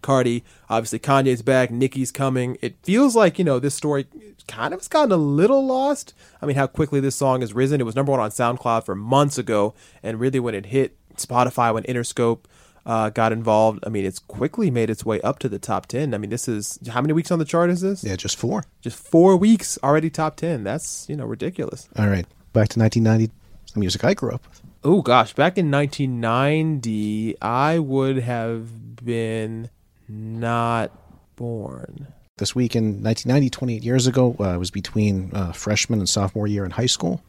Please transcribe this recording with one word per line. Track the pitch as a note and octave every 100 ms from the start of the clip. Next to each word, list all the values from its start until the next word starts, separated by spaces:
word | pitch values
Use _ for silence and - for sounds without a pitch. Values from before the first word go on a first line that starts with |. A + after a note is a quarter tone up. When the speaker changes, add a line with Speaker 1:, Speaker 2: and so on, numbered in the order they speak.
Speaker 1:
Cardi, | - C3+ B2 A#2+ - _ _
obviously | A2 A#2 A2
Kanye's | - C3+ C3+ B2
back, | A2+ C3 B2
Nicki's | A#2 C3 C3+ B2+
coming. | - C3+ B2+ B2 -
It | A#2+ -
feels | - G#3 C#4
like, | A3+ F#3+ -
you |
know, | E3+ C3
this | C#3
story | - D3+ C#3 C3+ - - _ -
kind | - -
of | F#4
has | -
gotten | D#4+ C#4
a | F3+
little | D3 C#3+ G3+ C4+
lost. | C4+ B3+ C#4 C#4 - _ - _
I |
mean, | D3 C#3
how | C3+
quickly | - D3 C#3+
this | C3+
song | - C3+ B2+
has | A#2
risen. | G#2+ C3+ D3
It |
was | A#2
number | A#2+ C#3
one | C3+
on | G#2+
SoundCloud | - A#2 B2 A#2+ A2+
for | A2
months | G2 G#2+ C3+ C#3+ C#3
ago, | A2+ G#2+ G#2 - - _
and | - A2+
really | B2+ C3+
when | A#2+
it | G2+ G2
hit | C3+ C3 _ _
Spotify, | - - A#2+ B2 - A#2
when | A2+
Interscope, | A2+ B2 A#2+ - A#2 A#2 _ _ _ _
uh, | - A2+ A2
got | A2 A2+
involved, | A2+ A2+ G#2+ A2 G#2+
I | G#2+
mean, | G#2+
it's | F#2+ -
quickly | - - C3 - G3
made | A#2+ A2
its | A2
way | A2 G#2+
up | A2+ -
to | B2
the | G2+
top | - F#2+ -
ten. | A#2+ D3
I | G#2+
mean, | G#2
this | A#2+ -
is, | G#2+ G#2 - A#2+
how | G3+
many | D#3
weeks | D#3 -
on | E3+
the |
chart | D3+ E3+ F3
is | F3
this? | F#3+ G3
Speaker 2:
Yeah, | G#2
just | F#2 - -
four. | A#2 - - _
Speaker 1:
Just | A#2+ -
four | - E3 F#3
weeks | F#3 G#3 A3 - -
already | C3+ D#3 D#3+
top | - D#3 -
ten. | E3 C#3
That's, | G2 C#3+ - - -
you | D3
know, |
ridiculous. | A#2 A2+ - F#3 - - - -
Speaker 2:
All | G#2
right, | G2 F2+ _ -
back | A#2 G#2+
to | A#2
nineteen | A2 A#2
ninety, | A2 A2+ A2+ - - - -
the | G#2+
music | F#2+ F#2+
I | -
grew | G3+ B2
up | - -
with. | - - _
Speaker 1:
Oh, | C#3+ F#3
gosh, | B2+ B2 A2
back | - D#3+ F#3
in | D#3+
nineteen | C#3+ C#3+ - C3+ A#2+
ninety, | A#2 A#2+ C#3 D#3 D#3+ D3 A#2 G#2+ G#2+ G#2+ A2 -
I | G#2+ B2 D3 E3
would | C#3+ C3+ C3+ C3
have | A#2+ A#2+ A2+ A#2 A2+ A2+ A2+ A2+
been | A#2+ A#2 A2+ A2+ A2 A2+ A#2 _ _ _ -
not | G#2+ A2 A2+ A#2 A#2 A#2 A#2 A2 - _ - _
born. | - A#2+ A2+ G2 B1+ - - C#3 - _ -
Speaker 2:
This | G2+
week | B2+ A#2+
in | A#2+ A2 G2+
nineteen | G#2+ A2+ B2
ninety, | C#3 C3
twenty-eight | - B2+ A2
years | A#2 B2+ B2+
ago, | B2+ B2 A#2+
uh, |
I | G2
was | F2 F#2
between, | G2+ - G#2+ G#2 F#2+ F#2+
uh, | G2+ F2
freshman | - - G#2+ - A2+
and | F#2
sophomore | G#2+ F#2+ G#2+ G#2
year | G#2
in | F#2+
high | G#2
school. | B2 - F3 F#3